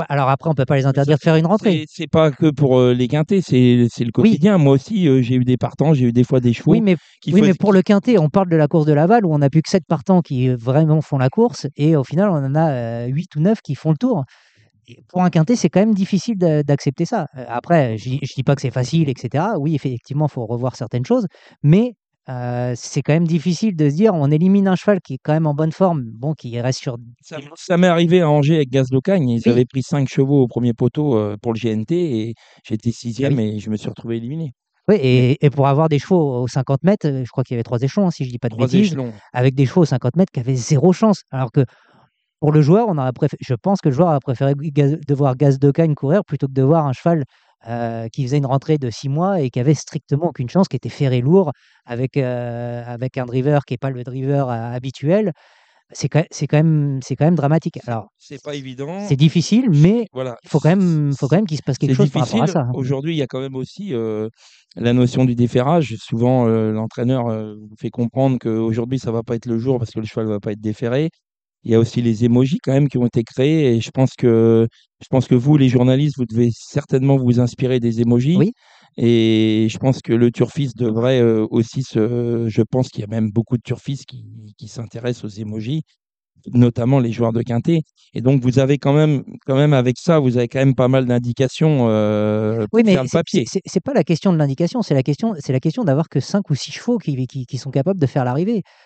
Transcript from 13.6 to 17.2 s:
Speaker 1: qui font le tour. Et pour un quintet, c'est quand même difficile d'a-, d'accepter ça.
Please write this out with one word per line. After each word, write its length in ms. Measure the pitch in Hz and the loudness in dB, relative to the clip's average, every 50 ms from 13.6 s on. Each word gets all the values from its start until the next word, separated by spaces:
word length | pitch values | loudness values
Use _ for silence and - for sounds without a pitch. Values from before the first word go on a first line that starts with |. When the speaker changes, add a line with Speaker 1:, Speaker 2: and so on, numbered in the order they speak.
Speaker 1:
qui 140 | - - 131 | -4 -8 -8
font 160 | - - 160 | -4 0 -2
le 80 | 156 - | 0 0
tour. 260 | 247 262 226 147 131 - _ _ _ _ _ _ _ _ _ _ _ | 0 -2 -2 -2 -4 -8 _ _ _ _ _ _ _ _ _ _ _
Et 160 | - 120 - - _ | -20 -20 -20 -16 _
pour 140 | - 180 | -2 0
un 80 | 180 175 | 0 2
quintet, 260 | - 165 156 226 247 | 4 2 2 2 0
c'est 120 | - - 160 | 0 0 2
quand 120 | - 180 | 2 2
même 140 | 214 226 214 | 2 2 2
difficile 440 | 185 190 - 208 175 - 233 220 180 | 0 0 0 -2 -2 -2 -2 -2 0
d'a-, 240 | 180 160 151 151 | 0 2 2 2
d'accepter 420 | 147 143 143 - - 143 135 - 170 | 2 0 0 0 0 -4 -4 -4 -4
ça. 220 | - 240 202 | -4 -4 -6